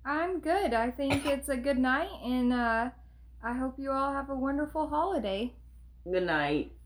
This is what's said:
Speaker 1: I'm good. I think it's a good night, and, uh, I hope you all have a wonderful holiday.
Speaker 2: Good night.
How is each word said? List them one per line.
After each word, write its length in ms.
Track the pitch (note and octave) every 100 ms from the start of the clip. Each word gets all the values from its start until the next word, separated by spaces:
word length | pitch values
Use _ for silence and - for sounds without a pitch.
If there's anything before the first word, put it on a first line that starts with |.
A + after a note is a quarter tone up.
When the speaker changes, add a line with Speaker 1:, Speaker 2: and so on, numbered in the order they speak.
Speaker 1:
I'm 360 | C4 D4 F4 F4+
good. 340 | D#4 F#4 F4
I 160 | A3+ A#3+
think 340 | B3 C#4 C#4
it's 240 | D4 C#4 C#4
a 80 | C4
good 220 | B3+ C4
night, 320 | B3+ C4+ F#4 -
and, 280 | A#3+ B3+ B3
uh, 380 | B3 A#3 A3+ B3 - - - - -
I 80 | A3+
hope 260 | B3 C4 B3+
you 140 | C4+
all 200 | C4+ C#4
have 160 | C#4 C#4
a 60 |
wonderful 540 | C4+ C4+ C#4+ D4+ D#4 D4+
holiday. 680 | D4 F4 E4+ G#3 F#3+ B3 - - - - - F3
Speaker 2:
Good 140 | F#3 F3
night. 460 | D#3 D3 D3 - -